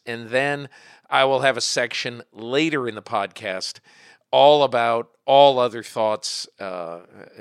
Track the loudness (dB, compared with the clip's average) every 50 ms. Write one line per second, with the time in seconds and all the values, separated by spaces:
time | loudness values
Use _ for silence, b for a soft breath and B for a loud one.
0 | _ -12 -12 -12 -8 -4 -2 -2 -2 -2 -4 -6 -8 -14 B B B B B B
1 | B -2 2 2 4 4 2 2 2 0 0 0 -4 -4 -2 -4 -4 -4 -6 -8
2 | -8 -8 -10 -12 -18 _ _ -14 -8 -4 -2 -2 -2 -2 -2 -4 -4 -6 -8 -10
3 | -8 -6 -4 -4 -4 -6 -8 -10 -8 -8 -8 -8 -8 -12 -12 -16 b b b b
4 | b b b b b _ 2 6 6 6 6 6 4 2 0 0 0 0 0 -2
5 | -4 -8 _ _ _ 4 6 8 8 6 6 4 0 -2 -2 -8 -12 -8 -4 -2
6 | -2 0 -2 -4 -6 -8 -10 -10 -12 -14 _ -14 -12 -10 -10 -10 -10 -12 -12 -16
7 | -18 _ -20 -20 -20 -20 -20 -18